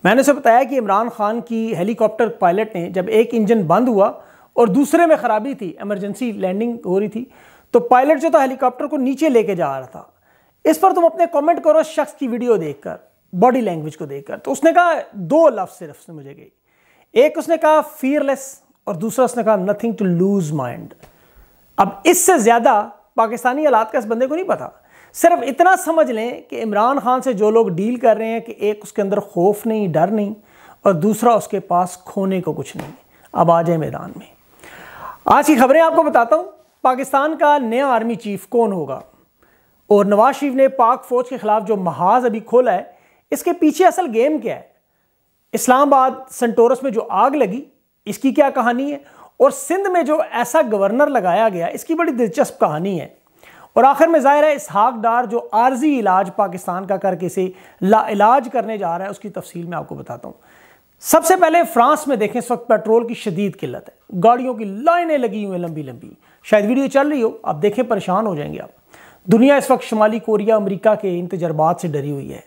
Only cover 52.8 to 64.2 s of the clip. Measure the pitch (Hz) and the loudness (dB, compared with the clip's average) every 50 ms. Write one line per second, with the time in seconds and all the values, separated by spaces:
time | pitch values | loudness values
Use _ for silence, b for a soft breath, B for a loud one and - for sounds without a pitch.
52.8 | 175 202 190 160 135 - _ _ _ _ b b b b b b b b b 226 | -4 -4 -4 -6 -8 -10 _ _ _ _ b b b b b b b b b 4
53.8 | 240 269 277 208 330 330 330 311 247 269 285 294 294 311 294 - - - 147 202 | 4 4 4 4 2 4 4 2 4 4 4 4 4 2 0 -2 -6 -6 0 0
54.8 | 214 247 254 226 208 233 226 240 247 202 226 233 240 240 - 214 240 254 269 233 | 0 0 0 -2 -2 0 0 0 -2 -2 -4 -6 -6 -2 0 2 2 2 2 0
55.8 | 285 311 285 254 214 196 185 190 196 180 - - 202 190 170 180 - - 175 185 | 0 0 0 0 0 2 2 2 0 -2 -2 -4 -4 -4 -4 -10 -8 -8 -8 -8
56.8 | 196 185 196 185 190 196 185 165 185 170 - 196 185 185 185 B B B B B | -6 -6 -6 -2 -2 -2 -2 -2 -6 -6 -4 -4 -4 -4 -6 B B B B B
57.8 | 180 190 220 220 - - 214 202 202 220 247 285 233 254 - 240 208 220 220 208 | 2 2 2 2 2 -2 0 2 4 4 4 2 0 -2 -6 -6 -4 -4 -8 -6
58.8 | 196 165 165 175 190 202 196 - - 208 175 190 175 - - 175 170 170 175 151 | -6 -6 -6 -6 -8 -10 -12 -14 -16 -14 -14 -14 -14 -12 -14 -14 -12 -10 -10 -10
59.8 | 151 - - 143 135 - 123 123 - - - b b b b b b b b b | -10 -12 -14 -16 -14 -16 -16 -16 -16 -18 -20 b b b b b b b b b
60.8 | b b _ _ - - - 330 320 320 370 370 349 320 320 349 330 330 - 247 | b b _ _ -2 2 2 2 4 4 2 4 4 2 4 2 0 2 2 2
61.8 | 233 262 302 302 - 277 269 202 214 202 - 247 - - 247 240 240 - 226 214 | 4 4 2 0 0 -4 -2 -2 -2 -4 -4 -6 -4 -4 -6 -6 0 0 0 0
62.8 | 214 214 220 233 233 226 233 - - 214 165 170 208 196 - - - 135 120 117 | 2 0 0 0 0 -2 -10 -8 -6 -6 -4 -2 -4 -4 -4 -6 -10 -10 -10 -12
63.8 | - - _ _ _ _ - 175 | -14 -18 _ _ _ _ -6 2